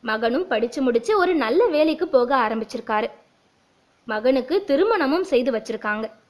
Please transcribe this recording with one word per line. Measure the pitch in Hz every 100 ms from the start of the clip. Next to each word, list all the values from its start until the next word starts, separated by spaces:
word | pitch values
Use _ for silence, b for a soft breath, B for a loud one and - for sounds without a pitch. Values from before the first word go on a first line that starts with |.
மகனும் | 233 220 226 254 370
படிச்சு | 226 240 294
முடிச்சு | 262 240 466 427
ஒரு | 359 339
நல்ல | 226 302 466
வேலைக்கு | 302 311 311 339
போக | 269 240 269
ஆரம்பிச்சிருக்காரு. | 220 226 220 226 214 214 220 - _ _ _ _ _ _ _ _ -
மகனுக்கு | 214 233 262 247 370 403
திருமணமும் | 277 403 440 277 320
செய்து | 370 233 254
வச்சிருக்காங்க. | 226 220 220 214 208 220 - _